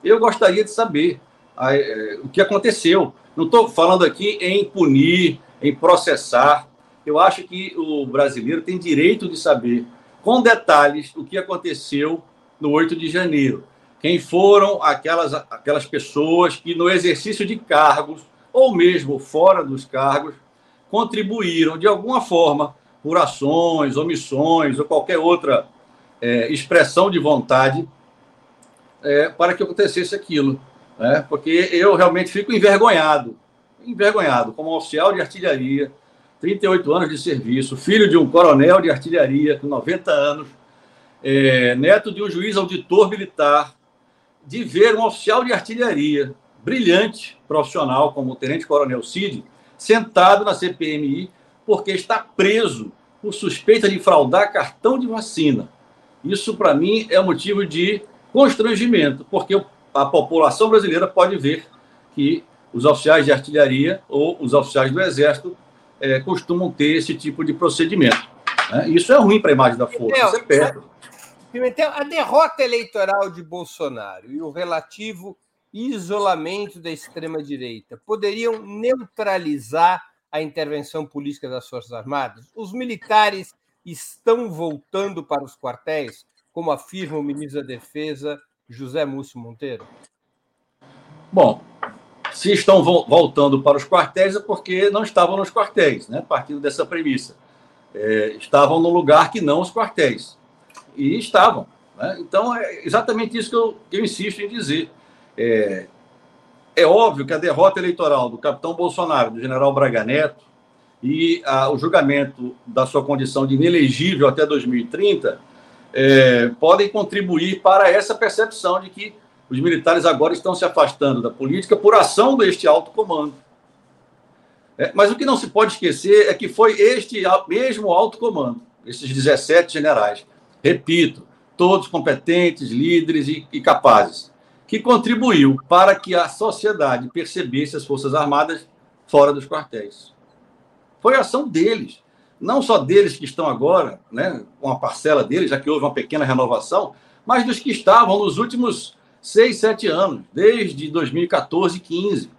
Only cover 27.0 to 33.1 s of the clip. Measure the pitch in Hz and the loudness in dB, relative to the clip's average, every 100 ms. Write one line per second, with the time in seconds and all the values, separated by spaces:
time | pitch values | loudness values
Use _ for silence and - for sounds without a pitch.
27 | 196 175 143 143 120 131 135 135 - _ | 0 0 0 0 2 2 2 0 -8 _
28 | _ _ _ _ _ _ _ _ _ _ | _ _ _ _ _ _ _ _ _ _
29 | 143 143 156 - 170 180 196 - 202 - | 0 2 2 0 0 0 -4 0 0 0
30 | 180 202 - 151 139 135 - _ _ - | -6 -8 -4 0 0 -2 -10 _ _ -4
31 | 117 147 139 147 160 165 185 170 190 170 | 0 0 0 -6 0 0 2 2 4 6
32 | 180 170 185 196 202 226 202 196 226 180 | 4 2 -4 -6 -2 2 4 6 4 4
33 | 156 | 2